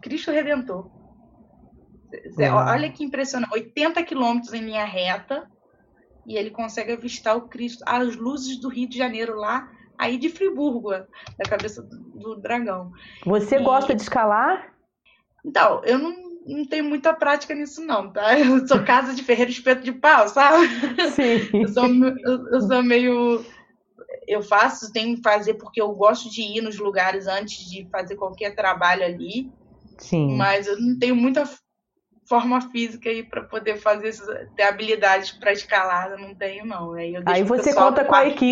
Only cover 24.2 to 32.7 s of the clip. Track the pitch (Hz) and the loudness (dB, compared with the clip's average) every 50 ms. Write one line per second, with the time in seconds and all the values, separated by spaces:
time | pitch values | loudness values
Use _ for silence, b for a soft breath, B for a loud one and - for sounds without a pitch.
24.2 | - - 202 208 202 - 208 202 226 262 - - - 208 - 226 220 233 240 233 | -6 -4 -4 -2 0 2 4 4 4 4 2 -4 -10 -8 -6 -4 -4 -4 -4 -2
25.2 | - 220 208 208 202 214 214 214 - - - 226 208 202 208 190 202 214 247 247 | 2 2 2 2 2 -2 -4 -4 -6 -10 -4 -4 -2 -2 0 2 4 4 4 2
26.2 | - 226 208 220 220 202 208 226 226 214 208 196 208 202 190 190 185 185 190 196 | -2 -10 -10 -8 -8 -6 -6 -6 -6 -6 -6 -6 -6 -4 0 0 0 0 -2 -4
27.2 | 185 190 190 196 214 202 - - 190 180 180 196 185 - - 190 180 175 196 202 | -4 -4 -4 -4 -6 -8 -12 -14 -16 -16 -16 -16 -12 -8 -8 -6 -6 -6 -8 -8
28.2 | 202 190 190 - 214 202 202 - 202 190 185 180 180 175 180 190 185 175 180 170 | -8 -8 -8 -6 -8 -8 -4 0 0 0 2 4 4 2 4 2 0 -2 -4 -4
29.2 | 165 175 208 247 269 254 - _ _ _ _ _ _ - _ - - - 180 165 | -8 -8 -8 -8 -10 -10 -14 _ _ _ _ _ _ -20 _ -18 -8 -2 0 0
30.2 | 147 139 131 160 196 196 196 202 196 202 202 208 240 247 254 247 247 247 254 240 | 2 2 2 2 2 2 2 0 0 -2 -4 -2 0 -2 0 0 0 0 2 2
31.2 | 240 269 262 302 285 254 - - _ _ _ _ _ _ _ _ _ _ _ _ | 2 2 2 0 -2 -4 -6 -18 _ _ _ _ _ _ _ _ _ _ _ _
32.2 | _ - 247 240 240 247 247 254 247 - | _ 0 2 2 2 2 0 -2 -2 -4